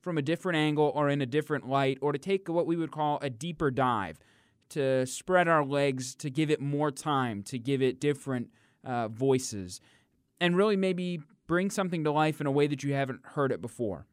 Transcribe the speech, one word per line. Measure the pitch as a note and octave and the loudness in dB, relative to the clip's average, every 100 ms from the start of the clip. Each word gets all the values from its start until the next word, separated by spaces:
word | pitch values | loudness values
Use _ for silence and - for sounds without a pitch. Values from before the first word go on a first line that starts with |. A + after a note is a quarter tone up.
from | - D#3+ | -2 -2
a | |
different | C#3 E3 F#3 D#3+ | 0 -2 0 2
angle | D3+ D3+ D3 | 2 2 2
or | C#3+ C#3+ | 2 0
in | C#3+ | 0
a | C3 | 0
different | D3 D3+ D3 A#2+ | -2 0 -4 0
light, | C#3 C3+ C3+ | 0 2 0
or | C#3+ | -2
to | D3 | -2
take | F#3 G3 F#3+ | -2 -2 0
what | E3 D#3+ | -2 0
we | E3+ | -2
would | D#3+ | -4
call | D#3 D3+ D3 | -2 -2 -2
a | C#3+ | -4
deeper | A#2 E3 E3 D3+ | -6 -10 -2 0
dive, | B2+ B2+ A2+ F#2 D#2+ _ _ _ _ _ | 2 2 0 -2 -10 _ _ _ _ _
to | D#3 C3+ C3 B2+ | -2 2 2 0
spread | - - F#3 E3+ | -6 2 4 6
our | D#3+ | 4
legs, | C#3 C#3+ C#3+ C3 B2+ - | 2 0 0 0 -6 -8
to | D3+ | -6
give | B2+ D#3 | -2 0
it | D3+ | 0
more | C#3 C#3+ D3+ | 0 0 0
time, | D3 D#3+ C#3 B2+ G2+ | -2 0 2 2 -2
to | G2+ C3 | -6 -6
give | A#2+ C#3 | 0 2
it | C3 B2+ | 2 2
different, | D3 C#3 - B2+ A#2+ _ _ _ | 0 0 -2 -4 -6 _ _ _
uh, | B2+ B2 A2 | -6 -4 -4
voices, | A2 C3+ C3 C3 G#2+ F2+ F#2 _ _ _ _ _ _ | 0 2 2 2 -8 -10 -14 _ _ _ _ _ _
and | F3 F3 | 2 4
really | G#3+ G3+ | 4 2
maybe | F#3+ F3+ F3+ F3 - _ - | 0 -2 -4 -6 -10 _ -2
bring | E3+ G3 | 0 0
something | G3+ F#3 E3+ | -2 -2 0
to | D3+ | 0
life | D3+ D#3 D3+ | 2 2 0
in | D3 | 0
a | |
way | C#3 D3 | 2 2
that | C#3 | 0
you | C#3 | -2
haven't | C#3 C3+ A#2+ | -2 -4 -6
heard | - - C3+ | -8 -2 0
it | G2+ | 0
before. | A2+ - A#2 E2 - | -6 -4 -4 -4 -10